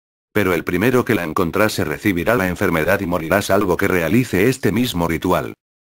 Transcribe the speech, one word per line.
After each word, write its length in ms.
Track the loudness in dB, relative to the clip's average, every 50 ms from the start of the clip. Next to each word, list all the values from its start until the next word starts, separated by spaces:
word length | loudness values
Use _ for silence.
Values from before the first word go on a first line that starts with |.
| _ _ _ _ _ _
Pero 220 | -4 -2 0 2 0
el 100 | 0 -2
primero 420 | -2 -2 2 2 2 2 2 2
que 80 | 2 0
la 120 | -2 -2
encontrase 580 | -2 -2 -2 -2 0 2 0 0 0 0 -2 -4
recibirá 500 | -4 -4 -2 -2 0 0 0 0 0 0
la 120 | 0 0
enfermedad 540 | -2 -2 0 0 0 2 2 2 2 0 0
y 40 | 0
morirá 360 | -2 -2 -4 0 0 0 0
salvo 340 | 2 2 0 0 2 0 0
que 140 | 0 0 0
realice 580 | 0 0 0 2 2 0 0 2 0 2 2
este 240 | 2 0 0 -2 -2
mismo 380 | 0 0 -2 -2 -2 -2 -2 -2
ritual". 460 | -2 -2 0 0 0 0 -2 -6 -12 _ _ _ _ _